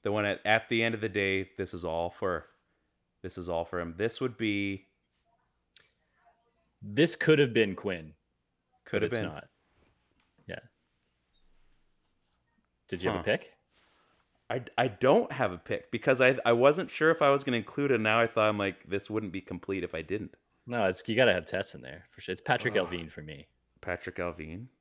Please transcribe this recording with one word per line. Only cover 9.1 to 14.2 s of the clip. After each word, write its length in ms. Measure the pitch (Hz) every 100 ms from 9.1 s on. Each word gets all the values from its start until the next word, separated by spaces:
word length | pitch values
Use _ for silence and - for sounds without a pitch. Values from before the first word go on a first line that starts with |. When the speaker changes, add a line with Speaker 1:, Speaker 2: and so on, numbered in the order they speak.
Speaker 2:
it's 100 | 117
Speaker 1:
been. 80 | 95
Speaker 2:
not. 180 | 76 - _ _ _ _ _ _ _ _ _ -
Yeah. 120 | - - _ _ _ _ _ _ _ _ _ _ _ _ _ _ _ _ _ _ _ _ _ _
Did 160 | 90
you 60 | 92
have 80 | 95
Speaker 1:
Huh. 40 |
Speaker 2:
a 160 | 87 110
pick? 160 | - _ _ _ _ _ _ _